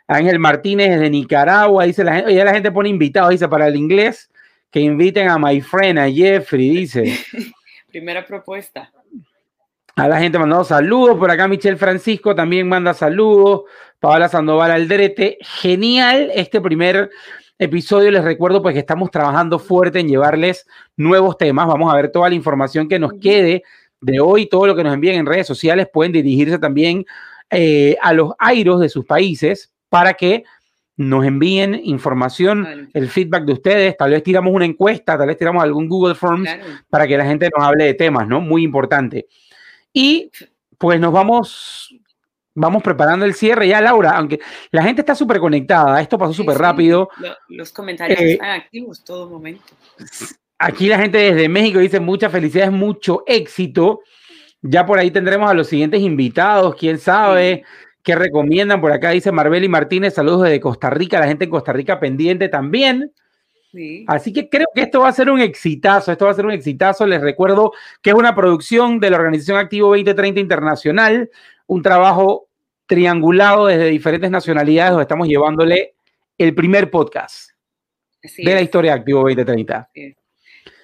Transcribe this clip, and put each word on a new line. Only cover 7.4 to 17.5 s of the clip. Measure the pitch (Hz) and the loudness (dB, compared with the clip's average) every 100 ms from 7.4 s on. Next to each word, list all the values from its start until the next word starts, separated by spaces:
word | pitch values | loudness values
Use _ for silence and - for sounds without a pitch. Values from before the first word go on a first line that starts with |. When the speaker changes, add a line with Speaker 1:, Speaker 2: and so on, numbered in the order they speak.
| - | -14
Speaker 2:
<laughs> | _ _ _ _ | _ _ _ _
Primera | 170 170 175 185 | -16 -12 -12 -12
propuesta. | 196 185 196 202 - 123 _ _ 277 147 _ _ _ _ _ _ - | -16 -14 -16 -16 -20 -20 _ _ -20 _ _ _ _ _ _ _ -2
Speaker 1:
A | 143 | 0
la | 160 | 0
gente | 170 165 | 0 0
mandando | 151 175 | 2 0
saludos. | 175 147 160 247 247 185 | 2 0 2 4 4 4
Por | 180 | 2
acá | 165 190 | 0 0
Michelle | 196 202 175 | 0 -2 0
Francisco | 196 185 226 214 208 | -2 -2 -4 -2 -2
también | 190 165 180 180 | 0 0 0 0
manda | 185 175 | 0 0
saludos. | 170 151 185 220 202 196 196 - - - - | 0 -2 2 4 6 4 2 -4 -20 -20 -4
Paola | 151 160 175 | 2 2 2
Sandoval | 170 156 156 165 | 0 0 2 2
Aldrete. | 165 165 202 196 196 208 - | 0 0 0 0 0 -4 -4
Genial | - - 180 185 226 254 247 269 285 - | -16 -6 -2 0 0 2 2 0 0 -4
este | 180 214 | -2 -2
primer | 180 160 175 190 202 - - - _ | -2 0 0 0 -2 -8 -20 -20 _